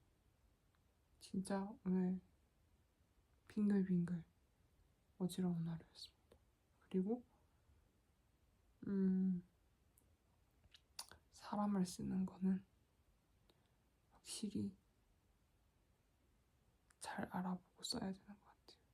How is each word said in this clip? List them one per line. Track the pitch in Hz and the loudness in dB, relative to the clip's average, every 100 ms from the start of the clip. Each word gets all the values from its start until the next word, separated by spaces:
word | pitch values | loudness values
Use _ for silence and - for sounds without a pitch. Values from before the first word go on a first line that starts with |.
| _ _ _ _ _ _ _ _ _ _ _ _ | _ _ _ _ _ _ _ _ _ _ _ _
진짜 | - 190 190 196 202 233 190 | -6 -4 -2 -2 -2 -6 0
오늘 | 185 185 185 - _ _ _ _ _ _ _ _ _ _ _ - | 2 2 0 -6 _ _ _ _ _ _ _ _ _ _ _ -8
빙글빙글 | 214 208 202 185 180 175 170 - _ _ _ _ _ _ _ _ - | 0 4 4 4 4 2 -2 -6 _ _ _ _ _ _ _ _ -4
어지러운 | 180 - 180 170 165 | -2 0 0 0 -2
하루였습니다. | 165 - - - _ _ - _ _ _ _ - | -4 -10 -18 -18 _ _ -20 _ _ _ _ -2
그리고 | 190 190 247 - _ _ _ _ - _ _ _ _ _ _ _ _ _ - - | 0 2 0 -4 _ _ _ _ -20 _ _ _ _ _ _ _ _ _ -12 -2
음, | 196 190 185 190 180 - _ _ _ _ _ _ _ _ _ _ _ - - _ - - - _ | 2 4 4 4 2 -4 _ _ _ _ _ _ _ _ _ _ _ -20 -20 _ -18 -18 -18 _
사람을 | - - 208 208 196 185 | -18 -8 0 2 2 2
쓰는 | - 202 190 190 | 0 -2 0 0
거는 | 180 190 185 - _ _ _ _ _ _ _ _ _ _ _ _ _ _ | 0 2 2 -2 _ _ _ _ _ _ _ _ _ _ _ _ _ _
확실히 | - - - 208 208 202 - _ _ _ _ _ _ _ _ _ _ _ _ _ _ _ _ _ _ _ _ _ - | -20 -14 -8 -6 -4 -4 -6 _ _ _ _ _ _ _ _ _ _ _ _ _ _ _ _ _ _ _ _ _ -16
잘 | - - 208 | -10 -6 -6
알아보고 | 190 185 185 - - | -4 -4 -4 -8 -16
써야 | - - | -8 -4
되는 | 190 190 | -4 -6
것 | - 208 | -12 -20
같아요. | - - - - _ | -20 -20 -20 -20 _